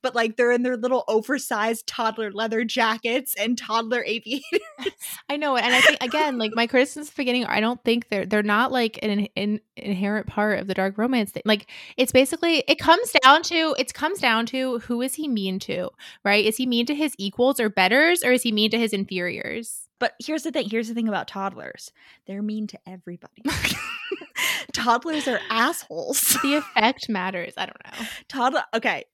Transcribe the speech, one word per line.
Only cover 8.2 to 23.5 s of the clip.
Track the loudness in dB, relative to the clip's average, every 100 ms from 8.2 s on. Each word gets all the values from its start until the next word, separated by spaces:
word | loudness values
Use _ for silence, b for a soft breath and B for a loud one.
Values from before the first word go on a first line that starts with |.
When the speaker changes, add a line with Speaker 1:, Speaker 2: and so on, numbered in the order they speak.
| 0
Speaker 2:
they're | 0
not, | 2 2 2
like, | 2 0 -2
an, | -2 0 -2 -2
an | -2 -4 _ -12
inherent | -6 -2 -2 -2 -4
part | -2 0 0
of | -2
the |
dark | -2 -2 0
romance | 0 0 -2
thing. | -4
Like, | 0 0 -2 B B -2
it's | 4
basically, | 6 4 2 2 2 2
it | 2
comes | 6 6 6 6
down | 8 8
to, | 6 2 2 0
it | -2
comes | -2 -4 0
down | 2 2 0
to | -2 -2 -2
who | -2 -2
is | -2
he | -4 -2
mean | -2 -2 -4
to, | -4 -6 -6 _ B B
right? | 2 4
Is | 4 0
he | 0
mean | 0 0
to |
his | 0 -2 -4
equals | -8 0 2 2
or | 0
betters, | 2 4 6 4 4
or | 2
is | 2
he | 2
mean | 2 2
to | 2
his | 0
inferiors? | -2 -4 -4 -4 -6 -8 -8 -10 -14 -18 _
Speaker 1:
But | -4 _
here's | -6 -4
the | -2
thing. | -4 -2
Here's | -4 -4
the |
thing | -4 -2
about | -2 -6
toddlers. | -6 -6 -8 -14 -16 -20 b b b -14
They're | -8
mean | -6 -6 -8
to | -10 -18
everybody. | -18 -16 -16 -18 _
<laughs> | -6